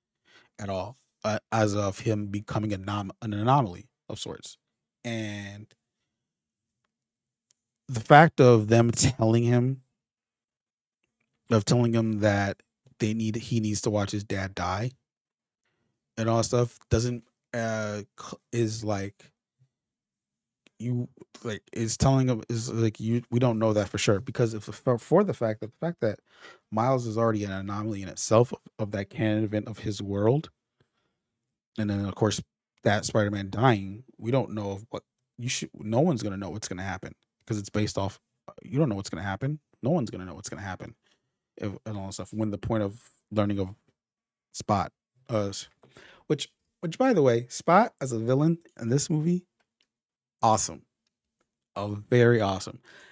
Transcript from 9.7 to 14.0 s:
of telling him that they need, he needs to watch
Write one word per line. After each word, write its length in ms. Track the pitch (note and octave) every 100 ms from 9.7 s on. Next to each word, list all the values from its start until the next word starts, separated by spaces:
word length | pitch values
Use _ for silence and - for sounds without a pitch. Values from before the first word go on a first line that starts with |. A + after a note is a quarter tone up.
| C3 _ _ _ _ _ _ _ _ _ _ _ _ _ _ _ _ _
of 160 | A2+ G2+
telling 280 | B2 A#2
him 260 | A2+ A2+ G#2+
that 420 | G#2 G2+ G2+ - _ _ _ _
they 160 | G#2+ A2+
need, 200 | A2 A2+
he 240 | - A#2
needs 220 | G#2+ G#2
to 80 | A#2
watch 220 | G#2